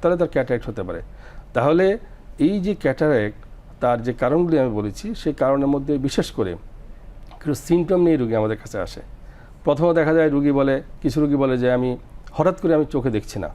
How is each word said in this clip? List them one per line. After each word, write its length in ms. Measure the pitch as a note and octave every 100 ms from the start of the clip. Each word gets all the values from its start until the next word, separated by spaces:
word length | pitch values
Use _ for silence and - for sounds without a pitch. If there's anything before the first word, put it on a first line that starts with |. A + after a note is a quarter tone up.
তাহলে 160 | F3 F3
তার 100 | F3
ক্যাটারেক্ট 400 | C#3+ B2 A#2+ -
হতে 160 | A2
পারে। 180 | F#2 E2+ - - - - -
তাহলে 440 | - C3+ E3 F#3+ A3 - - - -
এই 200 | D#3+ G#3
যে 160 | F#3 G3
ক্যাটারেক্ট, 640 | C#3 C3 D3+ C3 G#2+ - - - - -
তার 240 | B2 A#2+
যে 100 | A2+
কারণগুলি 460 | A#2+ B2+ D#3 F3 D#3+
আমি 100 | C3
বলেছি, 460 | G#2 G#2 G2 G#3 A3+
সেই 180 | -
কারণের 340 | C#3 C3+ C#3 C#3
মধ্যে 300 | C#3+ C#3 C#3+
বিশেষ 340 | C3+ - E3
করে 240 | - G2 E2+ - - - - - - - -
কিছু 140 | D3+
সিমটম 480 | C#3 - E3+ E3 F#3
নিয়ে 160 | E3+ D#3
রোগী 160 | A#2+
আমাদের 240 | A2 G#2+ G#2+
কাছে 220 | - G#2
আসে। 220 | F2 - - - - - - -
প্রথমে 300 | - C#3+ E3+
দেখা 200 | E3 D#3+
যায় 160 | D#3+ D#3
রোগী 220 | C#3+ C#3+
বলে, 300 | C#3 C#3 C3+ - -
কিছু 200 | D#3 D3+
রোগী 140 | D3 C#3+
বলে 220 | C3+ B2+
যে, 140 | B2
"আমি 260 | B2 B2+ B2 - - -
হঠাৎ 300 | - D#3+ F3+
করে 140 | F3 D#3
আমি 100 | D3
চোখে 240 | C#3+ B2
দেখছি 300 | G#2+ - G#2
না।" 100 | D#2+